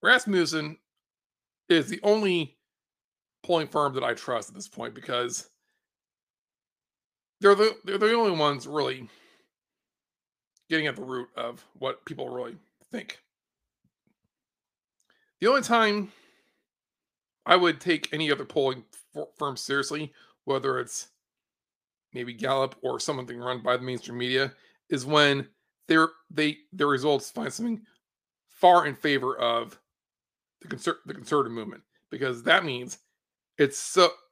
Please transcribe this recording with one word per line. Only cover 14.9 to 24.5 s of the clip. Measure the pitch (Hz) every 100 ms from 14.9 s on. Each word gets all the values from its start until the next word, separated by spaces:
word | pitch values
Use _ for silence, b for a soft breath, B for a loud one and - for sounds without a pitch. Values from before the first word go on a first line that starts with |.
| _ _ _ _ _
The | 202
only | 269
time | 240 233 220 208 196 b b b b b b _ _ _ _ _ _ _
I | -
would | 180 175 151
take | 180 156 -
any | 151 156
other | 143
polling | 143 - 135 127 - - _ 151
f-, | 147 _
firm | 147 127
seriously, | - 139 135 151 151 b b b
whether | - 135 131 127
it's | 120 - - _ _ _ _ _ _ _ _ _ _
maybe | 123 123
Gallup | 117 127 135 135 -
or | 131 123
something | - 139 123 120
run | 120 127
by | 113 123
the |
mainstream | 127 123 - 120
media, | 123 131 135